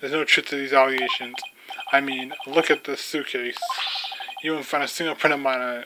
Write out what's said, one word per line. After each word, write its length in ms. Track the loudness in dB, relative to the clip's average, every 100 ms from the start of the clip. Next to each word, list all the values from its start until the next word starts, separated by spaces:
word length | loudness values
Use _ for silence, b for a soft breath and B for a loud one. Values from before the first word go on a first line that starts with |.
There's 120 | -2
no 120 | -2
truth 220 | 4 4 4
to 80 | -4
these 160 | 2
allegations. 640 | 6 6 4 0 -2 -4 -10 -12 -16 B B B
I 100 | 2
mean, 340 | 4 -4 -6 -10 0
look 240 | 2 4
at 140 | 2
the 120 | 0 -6
suitcase. 600 | -4 -4 -2 -4 -4 -6 -6 B B B B B B B
You 100 | -2
won't 140 | -2 0
find 180 | 0
a 40 | 0
single 260 | -2 -2
print 200 | 2 2
of 60 | 4
mine 200 | 2 2
on 180 | 0
it. 60 | -2